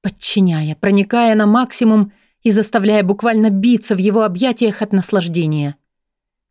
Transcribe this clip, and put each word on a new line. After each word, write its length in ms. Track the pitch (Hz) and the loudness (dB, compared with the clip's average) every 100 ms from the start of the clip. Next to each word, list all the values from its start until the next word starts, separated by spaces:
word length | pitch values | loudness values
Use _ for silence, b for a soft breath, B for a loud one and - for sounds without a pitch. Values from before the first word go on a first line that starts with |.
подчиняя, 720 | 196 - - 208 185 156 156 | -10 -8 -6 0 0 0 -4
проникая 600 | 156 202 202 202 233 233 | -4 0 0 0 0 2
на 120 | 214 208 | 2 2
максимум 680 | 226 247 - 226 214 202 b b b | 2 0 0 2 2 0 b b b
и 80 | 233 | 0
заставляя 520 | 208 214 233 202 214 | 0 0 0 2 2
буквально 480 | 190 202 233 220 220 | 0 -2 0 2 2
биться 440 | 196 233 240 - | 2 2 0 0
в 40 | 190 | -2
его 240 | 202 214 | 0 0
объятиях 600 | 214 175 254 240 226 202 | 0 -2 -4 0 -2 -2
от 100 | 208 | -2
наслаждения. 840 | 196 - 202 170 170 156 151 143 - _ _ _ _ _ _ _ | -2 0 -2 -2 -2 -2 -2 -4 -8 _ _ _ _ _ _ _